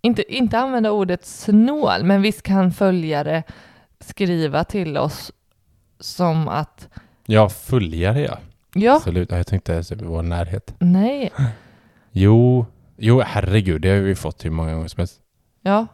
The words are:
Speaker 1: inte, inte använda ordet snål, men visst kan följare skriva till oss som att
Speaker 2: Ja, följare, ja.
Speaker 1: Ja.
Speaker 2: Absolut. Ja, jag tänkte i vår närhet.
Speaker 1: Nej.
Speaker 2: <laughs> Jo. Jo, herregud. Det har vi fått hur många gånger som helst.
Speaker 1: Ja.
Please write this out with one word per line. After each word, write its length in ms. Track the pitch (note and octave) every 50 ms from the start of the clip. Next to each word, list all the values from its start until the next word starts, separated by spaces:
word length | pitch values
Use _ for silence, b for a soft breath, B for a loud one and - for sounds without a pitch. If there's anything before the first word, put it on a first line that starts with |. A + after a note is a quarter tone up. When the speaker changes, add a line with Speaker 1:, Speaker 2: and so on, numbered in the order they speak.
Speaker 1:
inte, 320 | - A#3 A#3 A3 G3 - -
inte 220 | C4 B3+ G#3 A3 A3+
använda 320 | B3+ C4+ C4 A#3+ A3 G#3+
ordet 340 | G#3 G#3 G3 F3+ F3+ F3 -
snål, 760 | - - - - - G3+ G#3+ A3+ B3+ D4 D4+ C#4+ C3+ F#2 F2 B2
men 180 | F3 G3 G3
visst 200 | G3 G#3+ - -
kan 300 | - - G3 G3 F#3 F3+
följare 680 | F3 - G3+ F#3+ F#3 F3+ D#3+ D#3 D3+ C#3+ D3+ D#3 D#3 E3 D#3+ B B B B B B B B B _ _
skriva 640 | - - - - G#3 F3+ F3 E3 D#3+ D3 C#3 D3 E3
till 320 | _ - G#3 F3+ D#3+ C#3+
oss 360 | C#3+ C3 D3 C#3 - - - - _ _ _ _ _ _ _ _ _ _ _ _ _
som 480 | - - - - F3+ E3+ D#3+ D#3+ D#3 -
att 400 | - C#3 D3+ - _ - - - B B B B B B B
Speaker 2:
Ja, 220 | - G#2+ G#2+ G#2+ G2+
följare, 720 | - - - - B2+ B2+ G2+ D#2+ D#2+ E2 E2+ F#2+ A2+ C#3+
ja. 180 | D3 - - - - - _ _ _ _ _
Speaker 1:
Ja. 220 | F3+ G#3 A#3 C4+
Speaker 2:
Absolut. 340 | D#4 - F#2 E2 F2+ F2+ -
Ja, 60 | F2
jag 100 | F2 F2
tänkte 260 | - G2+ F#2 _ - E2+ E2 E2 -
i 40 | -
vår 280 | - - E2+ E2 E2
närhet. 520 | E2 E2+ E2+ E2+ E2+ E2+ F2+ - _ - - -
Speaker 1:
Nej. 520 | F3 F3 F3+ F#3 G3+ A#3+ C#4 C#4+ B3+ - -
Speaker 2:
<laughs> 760 | - C#3 A#2 G#2+ - _ _ _ _ _ _ _ _ _ _
Jo. 540 | _ F#2+ F#2+ G2+ A2 A#2 A#2+ B2 B2+ B2+ A#2 - _ _ _ _ _
Jo, 240 | - G#2+ A2 A#2+ C3 A2+
herregud. 560 | - - G#2 F#2+ F2+ G2 A2 G2 F#2 E2 D2+
Det 60 | D#2 F#2
har 60 | G2
vi 180 | G2+ G2 G2 F#2+
fått 300 | - - D#2 - _ -
hur 60 | E2
många 240 | D#2+ D#2+ D#2+ D#2+ D#2+
gånger 140 | D#2+ D#2+ D#2+
som 120 | - -
helst. 200 | F2 F2+ _ _ _ _ _ _ _ _ _ _
Speaker 1:
Ja. 240 | _ F#3 G3 G#3+ A3+ A3+